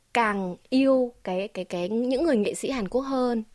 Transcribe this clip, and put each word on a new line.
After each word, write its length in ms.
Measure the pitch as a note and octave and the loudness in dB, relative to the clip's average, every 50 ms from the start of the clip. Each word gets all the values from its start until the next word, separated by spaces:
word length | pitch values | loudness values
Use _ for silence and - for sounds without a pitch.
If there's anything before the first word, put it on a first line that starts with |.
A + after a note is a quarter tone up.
| _ _ - | _ _ 0
càng 420 | A#3+ A#3 G#3+ G3+ G3 F#3+ F3+ F3 - _ - | 0 2 2 0 -2 -4 -6 -6 -10 _ -2
yêu 440 | B3+ C4 C4+ C4+ C4 C4 B3 A#3+ - _ - | 0 2 4 4 4 4 2 0 -4 _ -6
cái, 240 | G3 F3+ F#3 G3 A3 | -4 -4 -2 -4 -4
cái, 180 | - F#3+ F3+ | -6 -8 -8
cái, 240 | - G3 F3 F3 F#3 | -6 -4 -4 -2 -2
những 340 | A3 A#3 B3 B3 C4+ B3 E4 | -2 -2 0 0 0 0 2
người 140 | E4 C4+ G#3+ | 2 4 2
nghệ 160 | G3+ - - | 2 0 -2
sĩ 160 | - - - | -4 -4 -4
Hàn 160 | C4+ B3+ G3+ F3 | -2 -2 -2 -2
Quốc 140 | - B3+ | -2 -2
hơn. 420 | C4+ C4+ C4+ B3+ B3+ A#3+ A#3+ A3+ A3 - | -2 0 0 0 0 0 0 -2 -4 -6